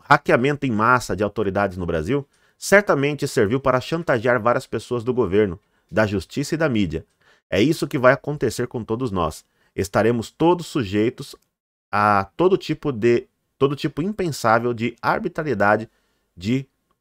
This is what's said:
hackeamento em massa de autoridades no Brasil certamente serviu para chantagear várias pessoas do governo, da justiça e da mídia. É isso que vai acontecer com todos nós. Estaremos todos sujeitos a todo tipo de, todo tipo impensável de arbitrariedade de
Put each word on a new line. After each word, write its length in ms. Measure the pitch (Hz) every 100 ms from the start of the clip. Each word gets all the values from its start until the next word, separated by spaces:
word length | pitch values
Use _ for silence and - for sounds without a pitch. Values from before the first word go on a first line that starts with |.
hackeamento 680 | - 143 - 147 131 147 135
em 40 |
massa 440 | 104 110 123 -
de 80 | 95
autoridades 540 | 104 - 98 95 101 92
no 100 | 87
Brasil 400 | 82 78 143 139 _ _ _
certamente 680 | - 196 202 156 139 147 143
serviu 320 | - 101 131
para 200 | 131 127
chantagear 600 | - 165 165 127 127 120
várias 260 | 110 123 -
pessoas 380 | 117 - 123
do 80 | 113
governo, 480 | 123 101 98 104 85 _ _ _
da 160 | 98 110
justiça 480 | 101 - - 147
e 40 | 156
da 100 | 160
mídia. 360 | 113 92 78 - _ _ _ _
É 100 | 92
isso 260 | 135 160 151
que 120 | 143
vai 160 | 123
acontecer 520 | 139 - 147 123 - 113
com 160 | 127
todos 280 | 104 113 127
nós. 340 | 95 80 - - _ _
Estaremos 560 | - 95 113 107 120 107
todos 360 | - 165 175 160
sujeitos 680 | 156 101 104 113 - - - _ _ _ _ _
a 360 | 101 104 101 95 -
todo 200 | 185 -
tipo 340 | - 151 151
de, 380 | 117 117 120 - _ _ -
todo 180 | 139 143
tipo 240 | 151 -
impensável 720 | 180 214 180 131 117 117 120
de 240 | 117 117 -
arbitrariedade 840 | 131 165 180 170 156 107 101 107 113 _ _ _ _ -
de 300 | 95 131 135 _ _ _